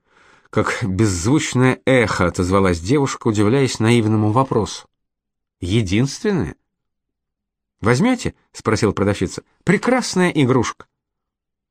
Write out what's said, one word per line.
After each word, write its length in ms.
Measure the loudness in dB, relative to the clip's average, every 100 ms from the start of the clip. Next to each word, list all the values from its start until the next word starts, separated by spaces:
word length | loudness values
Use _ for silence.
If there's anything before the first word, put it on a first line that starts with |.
| _ _ _ _ _
как 340 | -4 -2 -2
беззвучное 960 | -4 0 0 0 0 0 0 0 0 0 0
эхо 400 | 2 2 0 -2
отозвалась 560 | 0 0 2 2 0
девушка, 480 | 0 0 0 -2 -4
удивляясь 500 | 0 2 2 0 0
наивному 540 | 2 2 2 2 2
вопросу. 520 | 0 0 0 -2 -8 -18 _ _ _ _ _ _ -12
«Единственное?» 920 | -2 -2 0 0 0 -2 -4 -2 -4 -8 _ _ _ _ _ _ _ _ _ _ _ -6
«Возьмете?» 560 | -2 2 2 0 -4 -10 _
спросила 400 | -8 -2 0 0
продавщица. 520 | 0 -2 -2 -4 -8 -18 _
«Прекрасная 640 | -2 0 2 0 0 0 0
игрушка». 580 | 2 2 2 0 -6 -18 _ _ _ _ _ _ _ _